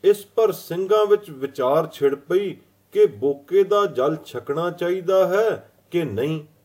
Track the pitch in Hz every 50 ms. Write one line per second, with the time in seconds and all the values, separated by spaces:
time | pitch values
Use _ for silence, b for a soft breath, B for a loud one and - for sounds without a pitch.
0 | - 190 202 202 - _ _ - 226 214 175 - - - 165 175 190 185 208 214
1 | 214 202 208 208 - 175 151 131 135 135 - - 127 127 143 160 160 160 - -
2 | 143 139 139 139 - - 175 190 202 185 - - _ _ _ _ _ _ - 196
3 | 214 180 113 104 120 143 143 139 - - 175 196 196 185 208 202 202 185 139 120
4 | 127 147 160 151 - - - 123 110 - 143 156 170 175 170 175 175 175 180 190
5 | 175 175 190 190 190 180 180 202 226 220 175 - - _ _ _ _ _ - 175
6 | 165 135 101 101 127 151 160 156 151 - _ _